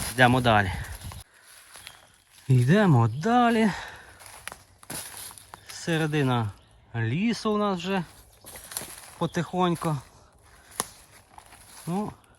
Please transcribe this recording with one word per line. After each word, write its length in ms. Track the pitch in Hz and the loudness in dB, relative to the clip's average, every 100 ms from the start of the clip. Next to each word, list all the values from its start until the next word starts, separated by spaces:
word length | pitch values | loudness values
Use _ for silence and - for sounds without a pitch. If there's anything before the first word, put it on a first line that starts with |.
| - | -4
йдемо 280 | - 123 127 | 4 4 6
далі. 300 | 120 104 95 - - - - - - _ - - - - - - _ _ _ _ - | 4 4 2 -4 -10 -14 -14 -16 -20 _ -20 -20 -20 -20 -20 -20 _ _ _ _ 2
Йдемо 600 | 127 123 196 196 127 113 | 2 6 6 6 6 4
далі. 640 | 123 214 247 240 226 220 - - - - - - - - - _ _ - - - - - - - - - | 0 2 4 4 4 2 0 -8 -16 -20 -20 -20 -20 -18 -18 _ _ -16 -14 -14 -16 -18 -20 -20 -20 -18
Середина 840 | - - 160 156 151 135 120 110 - _ _ _ 117 | -12 -4 -2 0 0 2 0 -2 -8 _ _ _ -6
лісу 580 | 113 139 226 - 220 | -4 -2 -2 -2 -2
у 40 | 208 | -2
нас 220 | 208 185 | -2 -2
вже 240 | 175 196 160 - - _ - - - - - - - - | -2 -4 -4 -12 -20 _ -20 -20 -12 -12 -12 -16 -20 -8
потихоньку. 800 | 165 175 160 185 180 165 170 147 - - - _ _ - - - - - - - _ - - - - - - | -6 -4 -6 0 0 0 -2 -4 -8 -20 -20 _ _ -20 -12 -10 -10 -14 -20 -20 _ -20 -20 -20 -20 -14 -6
Ну, 260 | 185 208 - _ | -6 -6 -10 _